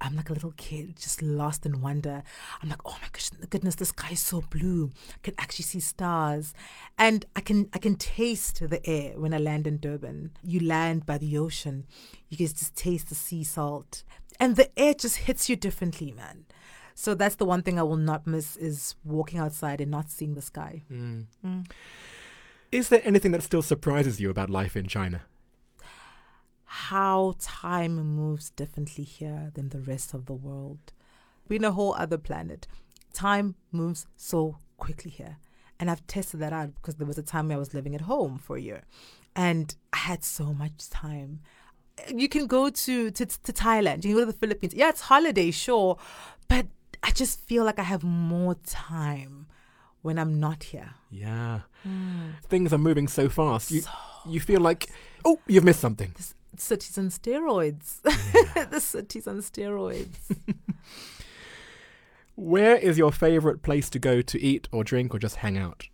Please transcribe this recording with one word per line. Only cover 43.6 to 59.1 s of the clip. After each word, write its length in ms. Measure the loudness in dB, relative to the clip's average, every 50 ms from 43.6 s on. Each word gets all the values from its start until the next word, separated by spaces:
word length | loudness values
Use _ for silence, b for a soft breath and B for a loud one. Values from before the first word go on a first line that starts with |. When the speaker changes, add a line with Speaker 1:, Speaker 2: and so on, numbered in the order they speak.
| 2 4 4 4 4 2 2 0 0
Speaker 1:
You 60 | 2
can 40 | 4
go 60 | 4
to 120 | 4 2 2
the 60 | -2
Philippines. 360 | -2 -2 -2 -2 -4 -2 2
Yeah, 140 | 4 6 6
it's 140 | 4 2 4
holiday, 500 | 6 8 8 8 6 4 4 2 2 2
sure. 440 | -2 0 2 4 4 4 4 2 0 B B B B B B B B B 4
But 180 | 4 4 4 0 -6 -16 _ _ -12 -4 0
I 80 | 2 2
just 260 | 2 2 0 -2 -4 -4
feel 160 | 0 2 2 4
like 140 | 2 2 0
I 60 | -2
have 180 | -2 -2 0 0
more 540 | 0 0 0 0 0 0 0 0 0 0 -2 -4
time 800 | -6 -6 -6 -6 -6 -6 -4 -2 -2 -4 -4 -8 -12 -16 -18 -20 -20 b b b b b b b b b b -6
when 160 | -4 -2 0
I'm 220 | 0 0 0 2
not 240 | 0 0 -2 -4 -8
here. 260 | -12 -14 -14 -14 -16 -18 -20 _ -16
Speaker 2:
Yeah. 520 | -14 -10 -6 -6 -4 -4 -4 -4 -4 -6 -8 -10 _ B B
Speaker 1:
Mm. 460 | -8 -6 -6 -6 -6 -6 -6 -8 -8 -10 -12 -4 0
Speaker 2:
Things 240 | 2 2 4 4 4
are 60 | 4
moving 280 | 4 4 4 4 2
so 220 | 2 2 2 2 2
fast. 420 | 2 2 2 2 2 0 0 0
You, 120 | -2 -2 -2
Speaker 1:
So 80 | -4 B B B B B B B
Speaker 2:
you 140 | -6 -4 -4
feel 200 | 2 4 6 6
like, 300 | 6 6 4 2 0 -8 B B B B B B B
"Oh, 140 | 4 4 4 4
you've 180 | 6 10 10 12
missed 160 | 10 10 8
something." 320 | 6 0 0 -2 -4 -8 -8
Speaker 1:
This 180 | -12 -14 -16 -16 -18 -20 -20 -14
city's 400 | -10 -4 -2 -2 -2 -4 -4 -6 -4
on 100 | -2 -2
steroids. 880 | -4 -4 -4 -2 -2 0 0 0 2 2 0 0 -2 -6 -10 -14 -4 2 4
<laughs> 500 | 6 6 6 4 6 8 8 8 8 6
Speaker 2:
Yeah. 80 | -2 -2
Speaker 1:
The 140 | -2 -2 -2
city's 460 | -2 -2 -4 -6 -6 -8